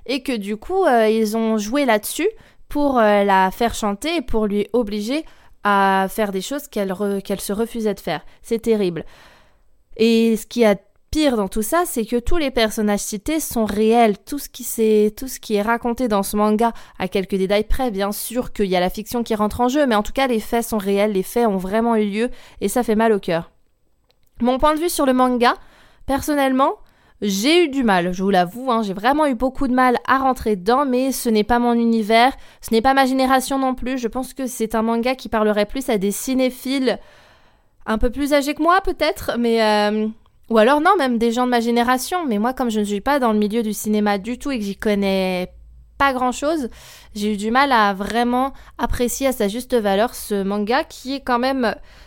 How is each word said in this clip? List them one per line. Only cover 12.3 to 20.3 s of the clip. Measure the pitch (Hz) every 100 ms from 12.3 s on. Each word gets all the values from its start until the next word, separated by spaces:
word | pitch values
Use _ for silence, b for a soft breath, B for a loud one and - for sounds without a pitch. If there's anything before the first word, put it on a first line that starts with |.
| 359
les | 277
personnages | 254 220 220 208 208
cités | - 208 - 311
sont | - 240 214
réels. | 202 220 233 233 202
Tout | - 285
ce | -
qui | -
s'est, | 247 - 220 214 214
tout | 214 262
ce | -
qui | - 202
est |
raconté | 208 233 240 233 254
dans | 208
ce | 202 208
manga, | 208 214 233 226 B -
à | 185
quelques | 202 190
détails | 196 185 202
près, | 214 - 254
bien | 190 196
sûr | 208 - 233 247
qu'il | - 202
y | 180
a |
la | 180
fiction | 196 208 240
qui | 233
rentre | 220 208 -
en | 247
jeu, | 277 277
mais | 208
en |
tout | 208
cas, | -
les | 269